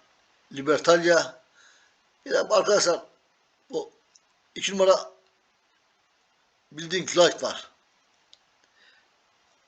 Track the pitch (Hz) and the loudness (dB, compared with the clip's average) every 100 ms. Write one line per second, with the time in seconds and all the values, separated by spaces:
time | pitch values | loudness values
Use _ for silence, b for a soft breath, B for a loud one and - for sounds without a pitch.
0 | _ _ _ _ _ 139 139 139 160 170 | _ _ _ _ _ -8 -2 0 2 2
1 | 170 165 143 - _ b b b b _ | 4 2 0 -8 _ b b b b _
2 | _ _ - - 185 208 185 202 175 165 | _ _ -6 -4 0 0 2 2 2 -2
3 | - _ _ _ _ _ - 247 - _ | -6 _ _ _ _ _ -12 -12 -12 _
4 | _ _ _ _ _ - - 196 190 180 | _ _ _ _ _ -10 -6 2 4 2
5 | - - _ _ _ _ _ _ _ _ | 0 -18 _ _ _ _ _ _ _ _
6 | _ _ _ _ _ _ _ 147 165 185 | _ _ _ _ _ _ _ -18 -8 -6
7 | 135 156 170 - 120 - - _ _ _ | -2 4 4 2 -6 -8 -16 _ _ _
8 | _ _ _ - _ _ b b b b | _ _ _ -20 _ _ b b b b
9 | b _ _ _ _ _ | b _ _ _ _ _